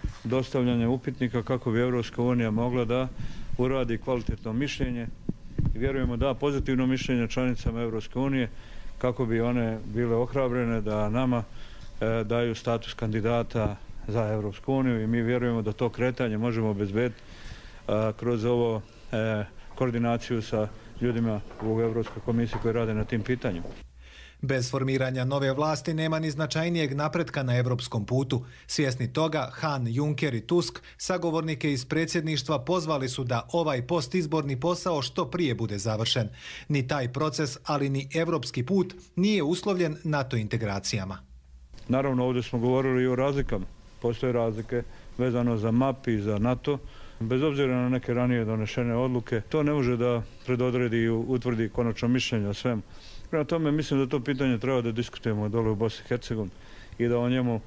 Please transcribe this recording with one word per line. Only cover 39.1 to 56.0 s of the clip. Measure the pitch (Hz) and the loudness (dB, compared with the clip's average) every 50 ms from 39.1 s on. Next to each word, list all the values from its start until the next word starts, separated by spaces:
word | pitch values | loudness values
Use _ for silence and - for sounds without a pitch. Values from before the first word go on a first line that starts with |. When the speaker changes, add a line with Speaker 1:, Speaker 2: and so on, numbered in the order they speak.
| - | 0
Speaker 2:
nije | 175 185 214 214 190 147 | 2 4 4 4 4 2
uslovljen | 147 175 175 - 208 190 180 175 156 151 - - | 2 0 0 0 0 2 2 2 0 0 -2 -2
nato | 156 151 143 131 - 131 | 0 0 0 0 0 0
integracijama. | 113 107 101 117 113 113 101 98 98 - - - 104 95 95 95 - - - - - - - - - - - - - - | 0 0 0 0 0 0 0 -2 -2 -2 -2 -2 -2 -4 -4 -8 -10 -14 -18 -20 -20 -20 -20 -20 -20 -20 -20 -18 -8 -2
Speaker 1:
Naravno, | - 123 135 135 139 127 127 127 | 0 2 2 2 2 2 2 2
ovdje | 127 123 123 113 | 2 2 0 0
smo | - - 120 | 0 0 2
govorili | 113 127 127 135 131 135 127 127 127 | 4 4 4 4 4 4 4 4 4
i | |
o | 131 123 | 4 4
razlikama. | 123 131 143 139 139 127 - 120 95 95 - - - - - - - | 4 2 2 2 2 0 0 0 -2 -2 -6 -10 -16 -20 -20 -8 -2
Postoje | - 120 117 - 135 127 120 | -2 -2 0 0 0 2 2
razlike | 120 113 113 104 113 110 - 123 120 117 - - - - - - | 2 2 2 0 -2 -4 -4 -2 -4 -4 -6 -10 -16 -16 -8 -2
vezano | - 127 127 117 123 120 120 117 | 0 0 2 2 2 2 2 2
za | 107 107 113 | 2 2 4
map | 113 123 131 135 131 131 - | 4 4 4 2 0 0 0
i | 123 113 104 | 0 0 2
za | 101 107 104 101 | 2 0 0 2
nato. | 107 123 127 123 - 147 143 131 - - - - - - - - | 2 2 2 0 0 -2 -2 -2 -4 -10 -14 -14 -16 -12 -8 -6
Bez | 113 110 127 131 151 | -2 0 2 2 2
obzira | 156 143 139 139 131 127 | 2 2 2 2 2 2
na | 123 123 127 | 2 2 2
neke | 127 123 - - 120 | 2 2 0 0 2
ranije | 123 123 123 123 117 113 | 2 4 4 4 2 2
donešene | 107 110 110 107 104 - 131 120 120 117 | 2 0 0 -2 -2 0 0 0 2 2
odluke, | 120 127 131 123 123 117 - 123 110 - - | 2 2 2 0 0 0 0 -2 -2 0 0
to | - 156 147 | 0 2 2
ne | 147 | 4
može | 151 147 127 123 123 | 2 2 2 2 2
da | 113 120 123 120 117 110 - - - - | 2 2 2 2 0 -2 -6 -10 -8 -4
predodredi | - 127 120 127 127 120 127 123 117 113 | -2 0 2 2 2 2 2 2 2 2
i | 117 113 113 | 2 4 4
utvrdi | 113 113 117 127 131 123 123 127 117 110 113 104 | 2 2 0 0 0 0 0 0 0 0 0 0
konačno | - 123 120 117 110 - 127 | 0 0 0 0 0 0 2
mišljenje | 120 127 127 - - 120 110 101 | 2 2 2 2 0 0 0 0
o | 101 101 | 0 -2
svemu. | - - 127 117 107 - - - - - - - - - - | -2 0 0 0 -2 -4 -8 -14 -18 -16 -14 -14 -14 -8 -2
Prema | - 156 147 | -2 -2 0
tome, | - 170 165 160 147 | 0 0 0 2 2
mislim | 147 156 143 - 143 135 | 2 0 0 2 2 2
da | 135 | 2
to | 123 151 139 | 2 0 0
pitanje | 117 147 135 127 139 131 123 | 0 0 0 2 2 2 2
treba | 107 127 131 135 123 | 2 2 0 2 2
da | 113 117 | 2 0
diskutujemo | 110 120 117 - - - - 117 107 104 104 104 | 0 -2 -2 -4 -6 -4 -2 0 0 0 0 0
dole | 110 117 110 110 | 0 2 2 2
u | 107 | 2
Bosni | 101 113 110 - - | 2 0 0 -2 -4